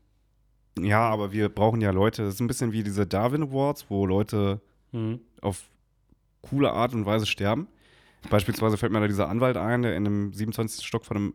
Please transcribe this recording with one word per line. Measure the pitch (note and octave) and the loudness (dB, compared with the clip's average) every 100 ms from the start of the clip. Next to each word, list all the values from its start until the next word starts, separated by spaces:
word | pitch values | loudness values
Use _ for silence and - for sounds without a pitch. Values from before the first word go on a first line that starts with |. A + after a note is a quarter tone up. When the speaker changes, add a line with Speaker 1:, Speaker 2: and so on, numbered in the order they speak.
| _ _ _ _ _ _ _ - | _ _ _ _ _ _ _ -4
Speaker 1:
Ja, | G2 G#2+ A2+ | 2 4 4
aber | G#2+ G2 | 0 -2
wir | G#2+ G#2 | 0 0
brauchen | G2 A2 A#2 | 4 4 4
ja | G#2 | 2
Leute, | F#2 G#2+ - | 4 2 2
das | G2+ F#2+ | -4 -2
ist | |
ein | A#2 | -2
bisschen | - A#2 | -2 -2
wie | G#2+ | -2
diese | G#2 G2 F2+ | -2 0 0
Darwin | F#2+ A#2+ D3+ | 2 0 0
Awards, | C#3+ C3+ C#3 C#3+ - | -2 0 0 -2 -4
wo | G2 G2 | 0 2
Leute | G2 G#2 G#2+ G2 G2+ - _ _ | 2 0 0 0 -2 -8 _ _
Speaker 2:
Mhm. | A#2+ A2 A#2+ - _ | -6 -4 -6 -12 _
Speaker 1:
auf | G2+ F#2+ - _ _ _ _ _ _ _ | -6 -6 -10 _ _ _ _ _ _ _
coole | - C#3 B2+ | -6 0 2
Art | F2 B2 A#2+ | 2 0 0
und | G2+ | 0
Weise | A2 G#2 | 0 0
sterben. | - G2 B2+ F#3+ _ _ _ _ _ - | 0 0 0 -4 _ _ _ _ _ -2
Beispielsweise | G#2 F#2+ G#2 A2 G#2 | 0 0 0 0 0
fällt | A2+ | 0
mir | G#2+ | 0
da | G#2 | 0
dieser | G2+ E2 | 0 -2
Anwalt | A2+ B2+ G#2+ | 0 0 0
ein, | G#2 B2 | 0 0
der | A#2 E2+ | 0 0
in | G#2 | 0
einem | G#2 G2+ | 0 -2
siebenundzwanzigsten | G2 A2 A2 A2 - - | -4 -4 -4 -6 -6 -6
Stock | A#2 - | -6 -4
von | G#2 | -4
einem, | G2+ | -4